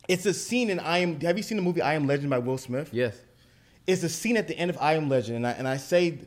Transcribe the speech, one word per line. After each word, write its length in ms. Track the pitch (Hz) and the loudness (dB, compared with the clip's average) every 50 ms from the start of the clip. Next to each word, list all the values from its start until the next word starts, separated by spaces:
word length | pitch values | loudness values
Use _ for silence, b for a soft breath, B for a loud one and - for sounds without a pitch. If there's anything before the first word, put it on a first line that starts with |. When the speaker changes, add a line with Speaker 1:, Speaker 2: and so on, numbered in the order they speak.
| - - | -2 0
Speaker 1:
It's 160 | 185 180 180 | 0 2 2
a 80 | 202 175 | 0 0
scene 360 | - - - 233 247 247 220 | 0 -2 -2 0 0 2 2
in 80 | 190 175 | 0 -2
I 200 | - 156 170 180 | 0 0 2 2
Am, 220 | 180 175 160 143 | 2 2 0 0
have 160 | 147 170 175 | 0 0 0
you 60 | 220 208 | 0 0
seen 140 | - 226 | -4 -2
the 60 | 208 180 | 0 0
movie 200 | 175 180 170 - | 0 0 2 2
I 120 | 135 151 | 2 2
Am 120 | 156 143 | 2 2
Legend 240 | 135 143 143 143 143 | 2 2 2 0 0
by 80 | 135 123 | 0 0
Will 200 | 120 123 131 131 | 0 -2 -4 -4
Smith? 320 | - - 120 131 156 - 110 | -4 -6 -6 -6 -6 -4 -2
Speaker 2:
Yes. 260 | 117 123 117 104 - - - b b b b b b b b b b b | 0 0 0 -2 -6 -16 -20 b b b b b b b b b b b
Speaker 1:
It's 160 | - 185 180 175 | 0 0 2 0
a 60 | 160 | -2
scene 280 | 165 - - 226 240 | -4 -2 0 0 2
at 120 | 220 190 165 | 2 0 -2
the 80 | 156 | -4
end 140 | - 175 180 | -4 -2 -2
of 80 | 175 - | -2 0
I 140 | 135 151 160 | 2 2 2
Am 140 | 160 151 143 | 2 2 2
Legend, 280 | 135 127 113 113 117 117 | 2 0 0 0 -4 -2
and 80 | 120 | -2
I, 40 | 120 120 | -2 -2
and 140 | - 131 131 | -2 -2 -4
I 80 | 131 | -4
say 420 | 139 139 - 175 175 180 170 160 127 - | -4 -2 2 2 2 2 2 -2 -4 -12